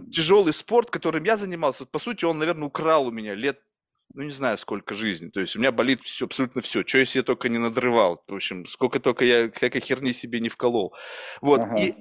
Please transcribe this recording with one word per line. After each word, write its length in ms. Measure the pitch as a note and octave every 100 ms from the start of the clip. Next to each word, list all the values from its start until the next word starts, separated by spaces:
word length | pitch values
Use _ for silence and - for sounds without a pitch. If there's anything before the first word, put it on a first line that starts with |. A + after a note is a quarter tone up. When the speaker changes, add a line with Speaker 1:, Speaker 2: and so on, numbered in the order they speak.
| -
Speaker 1:
тяжёлый 420 | D3+ D#3 G3+ F3
спорт, 360 | D3 - A#3 A3
которым 320 | - E3 D#3 F3
я 120 | A3
занимался, 480 | G3 F3 D3+ - C3
по 140 | D3+
сути, 260 | - A3 E3
он, 140 | D#3
наверное, 280 | D#3+ E3 D3
украл 400 | - D#3+ D#3+ C3
у 40 |
меня 240 | A2+ G#2+ G2+
лет, 240 | C3 C3+ _ _ _ _ _
ну, 100 | -
не 80 | D3
знаю, 260 | C#3 C3 G2+
сколько 380 | - G#2 - G#2
жизни. 340 | A2 E2+ F2
То 120 | G2+
есть 140 | F2+ G2+
у 40 |
меня 120 | C3+
болит 300 | A#2+ B2 B2+
всё, 220 | - - B2
абсолютно 360 | - B2+ B2+
всё, 220 | - A2
чё 160 | F#2 C3+
я 60 | C3
себе 180 | C3
только 260 | B2 B2 B2
не 80 | A#2
надрывал. 640 | A#2 A2+ B2 A#2 F#2+ E2+ -
В 80 | G2
общем, 300 | - F#2 E2+
сколько 320 | - B2+ C3
только 240 | C3 A#2 B2
я 260 | A#2+ A#2
всякой 300 | - B2+ B2+
херни 320 | - C3 C3+
себе 260 | A#2+ B2 A#2
не 80 | A2+
вколол. 460 | - B2 A#2+ F2+ - - - - -
Вот. 240 | C#3 D3 A2
Speaker 2:
Ага. 120 | A2
Speaker 1:
И, 180 | F#2+ -